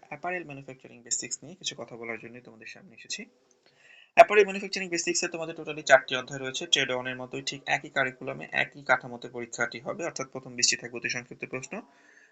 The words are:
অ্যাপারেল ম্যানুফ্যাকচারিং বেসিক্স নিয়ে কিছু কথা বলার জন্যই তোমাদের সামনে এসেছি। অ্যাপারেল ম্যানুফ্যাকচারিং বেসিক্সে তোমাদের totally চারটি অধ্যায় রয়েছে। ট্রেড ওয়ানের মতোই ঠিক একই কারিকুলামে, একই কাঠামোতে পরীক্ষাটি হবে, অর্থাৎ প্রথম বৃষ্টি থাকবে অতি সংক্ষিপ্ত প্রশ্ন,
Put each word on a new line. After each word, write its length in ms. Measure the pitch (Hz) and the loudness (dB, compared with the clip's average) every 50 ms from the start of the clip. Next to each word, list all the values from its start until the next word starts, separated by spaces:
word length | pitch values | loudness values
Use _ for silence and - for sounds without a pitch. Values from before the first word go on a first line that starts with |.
| - - | -12 -14
অ্যাপারেল 360 | 151 143 - 180 185 175 165 | -14 -10 -6 -6 -6 -6 -8
ম্যানুফ্যাকচারিং 580 | 147 139 139 139 139 123 - - 127 123 120 117 | -10 -12 -14 -14 -16 -16 -16 -18 -20 -20 -20 -10
বেসিক্স 340 | 120 117 - 135 127 - - 135 | -6 -6 -6 -4 -6 -8 -10 -10
নিয়ে 120 | 143 185 | -14 -16
কিছু 200 | - - - - - | -10 -8 -8 -8 -8
কথা 180 | 120 - 123 | -10 -12 -12
বলার 220 | 117 117 113 113 107 - | -10 -10 -10 -10 -10 -12
জন্যই 160 | 113 120 123 | -14 -16 -18
তোমাদের 260 | - 113 113 110 113 - | -20 -20 -20 -18 -16 -16
সামনে 280 | - 117 - 185 113 | -16 -16 -20 -20 -20
এসেছি। 300 | - - - - - 214 - _ _ _ _ _ _ _ _ _ _ - - - - - _ _ | -20 -12 -10 -10 -10 -10 -14 _ _ _ _ _ _ _ _ _ _ -20 -20 -20 -20 -20 _ _
অ্যাপারেল 300 | 160 170 - 208 214 202 | 10 10 10 10 8 6
ম্যানুফ্যাকচারিং 460 | 190 190 196 202 190 - 196 190 180 | 6 2 -2 -6 -6 -4 -6 -4 -4
বেসিক্সে 380 | 170 170 - 175 170 - 185 175 | -4 -2 -2 -2 -2 -2 -2 -2
তোমাদের 280 | - 165 160 160 165 | -4 -6 -6 -8 -8
totally 260 | 156 156 156 147 151 | -8 -10 -10 -10 -4
চারটি 340 | 151 - 139 131 - - 135 | 6 8 8 8 8 6 -2
অধ্যায় 260 | 127 123 120 143 135 | -2 -2 -4 -6 -6
রয়েছে। 240 | 135 131 131 - 175 | -6 -6 -4 -6 0
ট্রেড 260 | 170 - 147 135 123 | 2 4 4 4 2
ওয়ানের 240 | 127 127 123 131 127 | 0 0 -2 -4 -6
মতোই 260 | 127 127 123 - 139 | -6 -8 -8 -8 -6
ঠিক 200 | 139 - 147 135 - | -6 -6 -6 -6 -2
একই 240 | - 143 143 151 147 | -2 -2 -2 -2 -2
কারিকুলামে, 580 | - 139 131 131 127 - 131 135 135 147 - - | 0 0 0 0 -2 -6 -8 -8 -8 -8 -10 -4
একই 300 | - 139 139 - - 143 | 0 0 0 0 -4 -6
কাঠামোতে 460 | 139 - 127 127 - 123 120 120 - 120 | 2 2 2 2 2 -2 -10 -10 -12 -10
পরীক্ষাটি 520 | - 120 120 117 - - 120 117 - 113 | -8 -8 -8 -8 -4 -2 -2 -2 -2 -4
হবে, 260 | 131 - - 98 170 | -8 -8 -6 -6 -6
অর্থাৎ 220 | 156 - - 131 - | -6 -6 -6 -8 -8
প্রথম 280 | - 127 - 131 123 | -8 -10 -12 -8 0
বৃষ্টি 200 | 120 120 - - | 2 4 4 4
থাকবে 220 | - - 120 123 117 | 2 -2 -6 -6 -4
অতি 120 | - 113 | -4 -4
সংক্ষিপ্ত 360 | - 123 120 - 139 - 131 117 | -4 -6 -8 -10 -12 -12 -10 -8
প্রশ্ন, 320 | 135 131 127 - - 214 - - - - - - - - - - | -8 -8 -8 -8 -10 -12 -12 -14 -18 -20 -20 -20 -20 -20 -20 -20